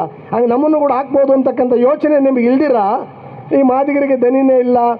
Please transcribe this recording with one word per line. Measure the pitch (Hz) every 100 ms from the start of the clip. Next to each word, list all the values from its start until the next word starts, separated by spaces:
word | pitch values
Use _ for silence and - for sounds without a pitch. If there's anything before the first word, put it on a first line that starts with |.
| 165
ಹಂಗೆ | - - 226 247
ನಮ್ಮನ್ನು | 247 302 311
ಕೂಡ | 285
ಹಾಕ್ಬೋದು | 247 269 277 269
ಅಂತಕ್ಕಂಥ | 269 262 254 247 240
ಯೋಚನೆ | 247 302 302 294
ನಿಮ್ಗೆ | 269 262 233
ಇಲ್ದಿರ | 269 302 240 196 240 - - - - - 277
ಈ |
ಮಾದಿಗರಿಗೆ | 262 262 285 285 277 254
ದನಿನೇ | 240 269 269 262
ಇಲ್ಲ, | 247 247 240